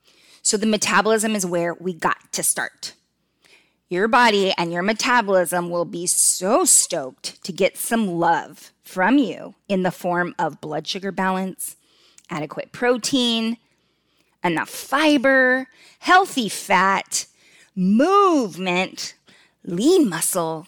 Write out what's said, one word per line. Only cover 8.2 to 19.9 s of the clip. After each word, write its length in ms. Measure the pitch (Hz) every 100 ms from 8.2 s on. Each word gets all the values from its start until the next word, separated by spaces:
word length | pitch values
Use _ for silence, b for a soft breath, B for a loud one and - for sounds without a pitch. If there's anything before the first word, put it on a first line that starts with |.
| 165 156 - - - _
from 320 | - 185 190 285
you 380 | 202 - - - -
in 160 | 190
the 80 | 180
form 440 | - 180 175 175 -
of 220 | 160 -
blood 260 | 151 151 156
sugar 240 | 190 196
balance, 680 | 175 190 190 190 - - - b b b b -
adequate 420 | 151 147 - -
protein, 840 | - 247 247 - 262 240 226 226 233 _ _ _ _ _ _ _ _
enough 240 | 180 156 -
fiber, 1000 | - - 269 311 294 269 269 254 262 262 b b b
healthy 480 | - 370 392 262 202
fat, 800 | - - 185 190 190 - - - b b b b
movement, 1400 | 190 185 214 339 403 381 302 208 156 185 180 185 - - - b b b b
lean 440 | - 175 277